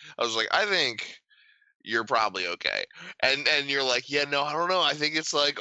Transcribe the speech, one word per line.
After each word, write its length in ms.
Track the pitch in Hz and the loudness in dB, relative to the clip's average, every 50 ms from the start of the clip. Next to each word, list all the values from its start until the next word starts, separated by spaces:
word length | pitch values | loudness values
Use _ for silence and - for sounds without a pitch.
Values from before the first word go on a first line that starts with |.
| - - - - | -20 -12 -4 -2
I 40 | |
was 140 | 117 117 110 | -2 0 0
like, 120 | 113 110 - | 0 0 0
"I 140 | - 175 214 | 2 0 2
think 520 | 208 190 175 139 123 113 - - - - - _ _ _ - - _ _ _ _ _ _ _ | 2 2 0 0 0 -2 -6 -10 -12 -14 -18 _ _ _ -20 -20 _ _ _ _ _ _ _
you're 220 | - 104 113 113 110 | -6 -2 -2 -2 0
probably 420 | 107 131 113 110 101 92 95 90 87 | 2 2 2 2 2 0 -2 -4 -4
okay." 360 | 85 - - - 50 50 - - - - 175 175 - - | -4 -4 -2 -2 -2 -2 -4 -8 -12 -16 -18 -18 -4 0
And, 240 | - 131 139 143 143 143 | 2 2 2 2 2 2
and 200 | 151 143 139 139 | 2 2 2 0
you're 140 | 139 139 | 0 0
like, 280 | 135 131 123 123 123 135 | 2 2 0 0 0 0
"Yeah, 140 | 143 143 143 | 0 0 0
no, 180 | 143 143 143 | 0 0 0
I 100 | 143 147 | 0 0
don't 160 | 151 165 175 180 | 0 0 0 2
know. 140 | 185 180 | 2 2
I 100 | 165 143 | 2 2
think 240 | 147 151 - 202 156 | 2 0 0 0 0
it's, 160 | 160 156 - | -2 -2 0
like, 260 | 165 147 143 147 143 104 | 2 2 2 2 0 -4